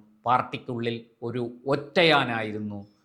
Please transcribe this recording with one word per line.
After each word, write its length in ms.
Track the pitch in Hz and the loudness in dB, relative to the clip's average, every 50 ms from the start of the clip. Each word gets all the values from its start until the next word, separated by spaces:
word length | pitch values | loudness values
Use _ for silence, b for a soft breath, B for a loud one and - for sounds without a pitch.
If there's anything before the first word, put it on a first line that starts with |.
| - _ _ _ - | -12 _ _ _ 0
പാർട്ടിക്കുള്ളിൽ 800 | 120 123 123 123 - - 117 - - 123 117 117 117 113 113 - _ _ _ 123 | 2 2 2 2 -2 -8 -10 -8 -8 -6 -4 -4 -4 -4 -6 -10 _ _ _ -10
ഒരു 280 | 117 117 127 120 120 - - - | -6 -4 -4 -6 -6 -8 -8 -2
ഒറ്റയാനായിരുന്നു. 1200 | 135 139 135 - - - 196 170 160 151 139 131 123 117 113 110 107 104 107 107 104 104 101 101 - _ _ _ | -2 -2 -2 -2 -2 2 4 6 6 6 6 4 2 -2 -4 -4 -4 -6 -6 -6 -6 -8 -10 -12 -14 _ _ _